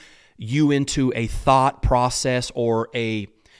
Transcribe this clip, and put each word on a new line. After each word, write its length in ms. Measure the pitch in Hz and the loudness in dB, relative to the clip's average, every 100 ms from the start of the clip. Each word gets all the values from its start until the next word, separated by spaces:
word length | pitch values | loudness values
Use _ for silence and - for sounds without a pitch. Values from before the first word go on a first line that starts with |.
| - - _ - | -20 -20 _ -14
you 360 | 110 139 151 | -4 0 2
into 420 | 143 139 - 127 117 | 2 0 -2 -2 -2
a 120 | 117 | -4
thought 540 | - - 135 135 - | -2 2 4 2 0
process 720 | - 123 123 - 131 127 - | 2 2 2 -2 -2 -2 -4
or 360 | 123 117 113 113 | -2 0 0 -2
a, 340 | 120 113 110 98 _ _ | -4 -4 -4 -6 _ _